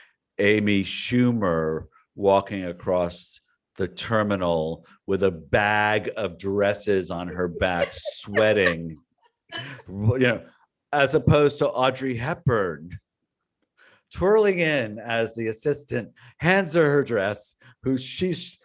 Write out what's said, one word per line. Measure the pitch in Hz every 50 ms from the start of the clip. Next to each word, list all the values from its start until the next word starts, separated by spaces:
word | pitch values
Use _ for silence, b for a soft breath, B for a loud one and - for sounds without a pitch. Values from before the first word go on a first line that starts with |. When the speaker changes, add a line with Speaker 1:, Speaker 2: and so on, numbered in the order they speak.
| B B B B B _ _ -
Speaker 1:
Amy | 104 101 107 107 104 104 101 98 95
Schumer | - - - - - 123 123 123 120 120 113 101 90 82 82 80 78 78 78 - - b b b b -
walking | 104 101 98 98 98 98 - 107 95 92
across | 87 87 90 - 101 92 90 87 85 85 - - - - - _ _ _ _ _ _ _
the | - 95 87
terminal | - - - 107 113 110 107 104 101 92 92 85 85 80 78 80 82 - b b b b b
with | - 98 90
a | 98 95
bag | 87 80 76 - - 110 104 104 107 107 104 107 107 107 104 107 -
of | 110 104 90 85 -
dresses | 98 98 98 101 101 101 104 - - 104 101 95 90 90
on | 92 85 90 90
her | 92 92 90 87
back, | 82 85 95 92 90 87 - -
Speaker 2:
<laughs> |
Speaker 1:
sweating, | - - - - - - - 104 98 110 107 107 107 104 92 90 85 82 85 82 80 - _ _ _ _ _ _ _ _ _ - B B B 139 135 123 B 92
you | 92 101 107 110 120 131
know, | 127 123 113 90 - b b b b b _ _ _ -
as | - 147 139 127 143
opposed | 151 131 131 156 147 147 143 143 -
to | 151 131
Audrey | - 123 127 135 131 131 131 131 123
Hepburn | 113 120 147 175 175 - 139 120 110 98 87 80 71 80 87 92 95 _ _ _ _ _ _ _ _ _ _ _ _ _ _ _ b b b b b b _
twirling | - - 170 190 214 220 208 202 190 175
in | 165 156 151 139 117 107 104 113
as | 107 117 117 117 113 110 -
the | 117 113
assistant | 110 110 - - 147 143 143 - - 120 120 104 - _ b b b b b
hands | 147 170 190 196 190 160 143
her | 170 156 143
her | 143 143 131
dress, | - 117 104 95 104 104 - - - - b b b b b -
who | 131 131
she's, | 127 - - - - 180 185 165 - - - - _